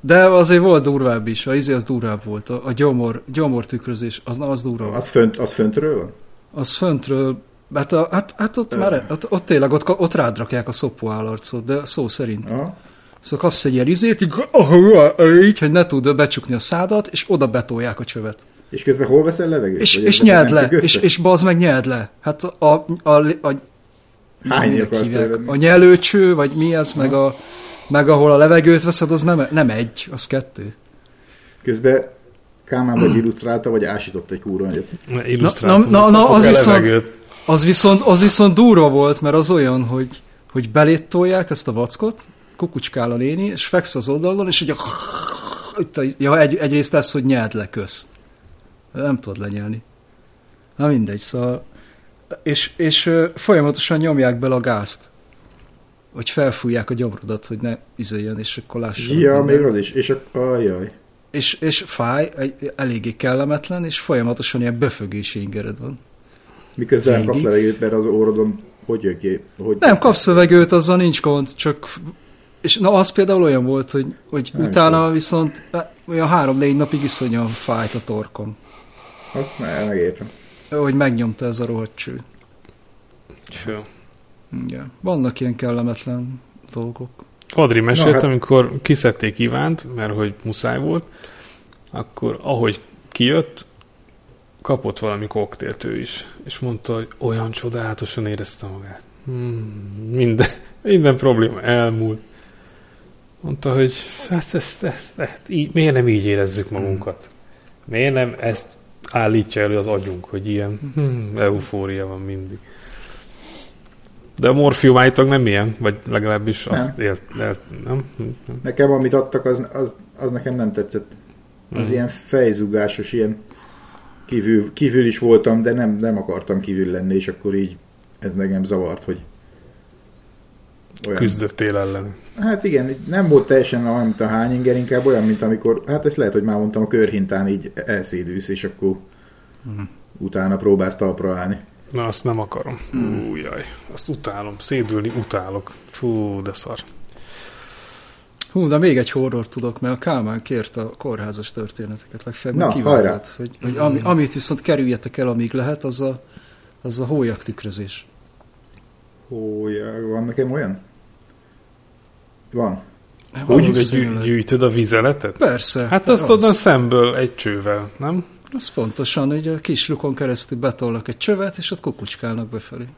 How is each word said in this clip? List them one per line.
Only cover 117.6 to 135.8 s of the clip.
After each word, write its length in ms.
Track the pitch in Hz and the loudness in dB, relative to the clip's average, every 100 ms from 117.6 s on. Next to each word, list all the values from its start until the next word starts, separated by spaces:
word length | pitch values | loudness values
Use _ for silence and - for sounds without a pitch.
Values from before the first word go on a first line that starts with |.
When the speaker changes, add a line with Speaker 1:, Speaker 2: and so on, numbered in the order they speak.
| - 104 107 | -12 -16 -8
Speaker 3:
nem? 240 | 131 135 - 110 123 - 123 | -8 -8 -12 -12 -12 -14 -12
Speaker 2:
Nekem, 280 | 131 127 139 | -8 0 2
amit 220 | 135 131 | 2 2
adtak, 320 | 135 135 131 127 | 0 0 -4 -2
az, 160 | 123 120 | -4 -4
az, 200 | 131 123 - - - | -8 -8 -8 -20 -10
az 120 | 127 | -8
nekem 240 | 120 131 123 | -6 -6 -4
nem 160 | 110 | -4
tetszett. 400 | 101 101 107 - - _ - _ _ _ | -4 -6 -8 -12 -20 _ -20 _ _ _
Az 80 | - | -8
Speaker 3:
Mhm. 100 | 110 | -4
Speaker 2:
ilyen 160 | 123 120 | -2 -4
fejzugásos, 1040 | - - 135 120 101 104 107 104 - 107 | -8 -4 2 2 0 -2 -2 -2 -4 -6
ilyen 240 | 120 107 110 - - - - - - - - - | -2 -2 -4 -14 -20 -20 -20 -20 -20 -20 -20 -6
kívül, 480 | 120 104 113 104 | -2 2 2 0
kívül 320 | - 143 123 117 | -2 2 2 2
is 120 | 110 | 0
voltam, 420 | 120 110 - 113 | 4 4 6 2
de 120 | 117 | 0
nem, 160 | 120 113 104 | 0 -2 -2
nem 220 | 113 104 | -2 -4
akartam 420 | 95 87 - 98 | -6 -8 -4 -6
kívül 320 | 95 95 90 | -4 -4 -2
lenni, 240 | 90 92 95 | -2 -2 -2
és 120 | 95 | -4
akkor 280 | 92 101 98 | -8 -4 -4
így 220 | 95 - _ _ _ _ | -4 -8 _ _ _ _
ez 140 | 104 | -8
nekem 300 | 90 98 95 | -4 -4 -4
zavart, 400 | 92 98 87 - | -2 -4 -4 -8
hogy 160 | - 87 - - _ _ - _ _ _ _ _ _ _ _ _ _ _ _ - 104 | -10 -10 -12 -20 _ _ -20 _ _ _ _ _ _ _ _ _ _ _ _ -14 -8
olyan. 120 | 95 | -2
Speaker 3:
Küzdöttél 580 | 113 104 107 - 104 101 | -2 -2 -6 -4 -2 -2
ellene. 380 | 98 98 101 95 - - | -4 -6 -10 -14 -18 -4
Speaker 2:
Hát 240 | 214 202 | -2 -2
igen, 320 | 202 139 131 131 - | 0 0 -2 -8 -4
nem 200 | 185 180 | 0 4
volt 200 | 143 - | 4 6
teljesen 380 | 135 123 120 117 | 2 2 -2 -2
olyan, 160 | 120 | 0
mint 180 | 113 107 | -2 -2
a 60 | 110 | -2
hányinger, 500 | 110 120 127 127 123 | 0 0 0 0 0
inkább 280 | 123 123 135 | 0 0 2
olyan, 180 | 120 | 2
mint 180 | 110 107 | 2 0
amikor, 400 | 110 110 117 113 | 0 0 0 0